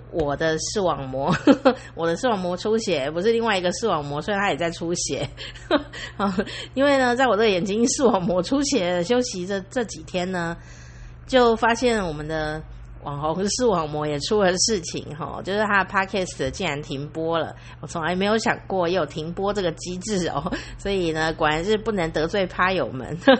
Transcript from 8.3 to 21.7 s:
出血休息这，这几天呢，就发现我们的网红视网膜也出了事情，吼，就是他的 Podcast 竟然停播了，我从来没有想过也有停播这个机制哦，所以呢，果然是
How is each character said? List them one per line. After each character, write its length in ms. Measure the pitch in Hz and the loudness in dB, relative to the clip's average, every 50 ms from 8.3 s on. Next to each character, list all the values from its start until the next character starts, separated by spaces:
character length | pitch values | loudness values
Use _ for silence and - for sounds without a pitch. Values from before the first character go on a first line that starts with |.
| 262 277 | 0 0
出 200 | - - 277 294 | 0 2 0 0
血 400 | 277 277 285 214 175 175 180 175 | 2 2 2 2 2 2 2 0
休 160 | 170 196 240 247 | 2 2 2 2
息 240 | 247 247 - 180 175 | 2 0 -4 -6 -4
这， 120 | 190 202 196 185 - | -4 -4 -4 -6 -4
这 120 | - 254 233 | -4 -4 -4
几 180 | - - 160 | -4 -6 -12
天 280 | 156 - - 180 180 190 | -12 -6 -4 -4 -4 -2
呢， 260 | 185 175 170 165 170 - - - - - - - - - - - - - - | -2 -4 -4 -4 -6 -8 -12 -16 -18 -18 -18 -18 -18 -16 -16 -16 -18 -18 -4
就 300 | - 262 247 247 233 226 | 2 6 6 6 6 6
发 180 | 220 240 226 240 | 6 4 4 4
现 320 | 240 262 240 226 214 190 | 4 2 2 2 2 0
我 60 | 170 | -2
们 160 | 147 151 147 156 | -4 -4 -4 -4
的 340 | 160 156 156 151 156 156 156 - - - - - - - | -4 -2 -2 -2 -4 -6 -8 -12 -14 -16 -16 -16 -16 -12
网 180 | - 147 143 143 | -10 -8 -6 -4
红 280 | 151 156 160 185 202 202 | -2 -2 -2 0 0 -2
视 180 | - - 254 | 0 2 2
网 220 | 233 185 170 160 147 | 4 4 2 0 -2
膜 180 | 151 151 151 | -2 -2 -2
也 120 | 151 147 143 | -2 -2 -2
出 220 | - - 220 214 | 0 0 2 4
了 100 | 196 180 185 180 | 4 4 4 4
事 220 | - 226 220 180 | 2 2 2 0
情， 360 | 165 - - 143 - - 147 | -2 -4 -8 -8 -8 -8 -8
吼， 240 | 156 151 - - 95 | -8 -8 -8 -8 -6
就 100 | 110 180 | -4 -2
是 120 | 196 208 220 | 0 0 2
他 180 | 202 202 196 | 4 4 2
的 80 | 185 - | 2 2
Podcast 600 | - 190 196 196 - 196 180 - - - 135 131 | 0 0 0 0 0 -2 -2 -2 -2 -4 -4 -2
竟 160 | 131 - 190 | -2 -2 -2
然 140 | 160 143 143 | -2 -2 -4
停 260 | 151 - 147 131 147 151 | -4 -6 -6 -6 -6 -6
播 300 | - 160 165 165 165 165 | -6 -4 -2 0 0 0
了， 180 | 147 101 - - - - - - | 0 -2 -6 -12 -16 -18 -14 -14
我 60 | - | -12
从 160 | - - 170 | -8 -6 -4
来 120 | 156 165 180 | -2 -2 0
没 120 | 185 196 | 0 2
有 100 | 202 220 220 | 2 2 2
想 200 | - 233 147 - - | 2 0 -2 -2 -4
过 220 | - 190 185 170 165 | -4 0 0 0 2
也 60 | 185 | 2
有 120 | 180 151 | 0 0
停 260 | 139 - 165 156 165 | -2 -4 -8 -8 -6
播 200 | 175 - 190 202 | -4 -2 -2 0
这 100 | 202 208 | 0 0
个 100 | 185 160 | 0 -2
机 240 | 165 - - 175 185 185 | -2 -4 -8 -8 -8 -8
制 300 | 185 220 208 180 165 - | -4 -2 -2 0 0 0
哦， 240 | - 143 156 180 285 - - - - | -2 -4 -4 -4 -6 -6 -8 -10 -12
所 160 | - - 196 | -8 -4 -2
以 200 | 196 190 175 160 | -2 0 0 0
呢， 200 | 156 160 156 160 | 0 0 0 0
果 160 | 156 - 160 151 | 0 2 2 2
然 160 | 151 160 170 | 2 2 2
是 140 | 208 | 0